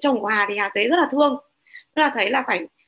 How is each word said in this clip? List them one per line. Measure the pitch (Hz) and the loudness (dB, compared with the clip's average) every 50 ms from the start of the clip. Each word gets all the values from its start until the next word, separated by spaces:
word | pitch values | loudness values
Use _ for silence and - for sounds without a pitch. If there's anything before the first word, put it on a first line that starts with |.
chồng | - 285 262 214 | 0 0 0 0
của | 208 | 0
Hà | 208 220 208 202 202 | 0 0 0 0 0
thì | 202 208 | 0 -4
Hà | 202 196 - | -4 -2 0
thấy | 202 214 240 | 0 0 2
rất | 330 | 2
là | 349 302 - | 2 2 0
thương, | 262 - 294 285 254 254 _ _ _ _ _ _ - - - _ - | 2 2 2 2 2 -2 _ _ _ _ _ _ -20 -20 -18 _ 0
tức | 302 | 0
là | 311 277 277 | 0 0 2
thấy | 233 190 202 | 0 -2 0
là | - 269 262 | 0 -2 -2
phải | - 208 180 330 - _ _ _ | -2 -4 -4 -4 -10 _ _ _